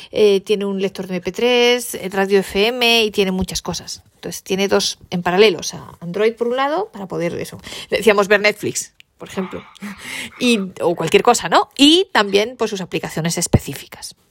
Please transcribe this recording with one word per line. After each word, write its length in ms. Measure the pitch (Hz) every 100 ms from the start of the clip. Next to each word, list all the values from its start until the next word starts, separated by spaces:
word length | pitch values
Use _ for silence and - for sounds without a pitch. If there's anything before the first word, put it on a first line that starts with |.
| -
eh, 280 | - 208 196
tiene 240 | 196 202 202
un 140 | 196
lector 280 | 190 - 185
de 80 | 180
M 40 |
P 120 | 185
tres, 640 | 180 240 247 240 247 233 -
eh, 120 | 185
radio 260 | 190 196 196
F 300 | 185 196 220
M 340 | 254 233 233
y 80 | 214
tiene 220 | 208 190
muchas 280 | 185 185 165
cosas. 440 | - 170 - - _
Entonces 300 | _ - -
tiene 240 | - 190 196
dos 300 | 202 - - -
en 120 | 180
paralelo, 360 | 175 180 214 156
o 60 |
sea, 200 | - 170 127 -
Android 360 | 170 196 214
por 120 | 226 240
un 100 | 254
lado, 340 | 277 320 440
para 160 | 202 185
poder 260 | 165 170
eso. 240 | - 175 - - - -
Decíamos 380 | - 214 202 196
ver 120 | 208
Netflix. 540 | 208 208 117 - - _ _ -
por 100 | 170
ejemplo, 340 | 196 185 175 - - 202 196 - - 233 -
y, 340 | 247 226 190 -
o 140 | 156
cualquier 280 | 170 165 202
cosa, 260 | 240 226 170
¿no? 200 | 302 392 -
Y 320 | 285 339 392
también, 440 | 233 202 196 226 254
pues, 140 | 220
sus 100 | 196
aplicaciones 560 | 170 160 165 - 165 175
específicas. 800 | - - - 139 - - - - _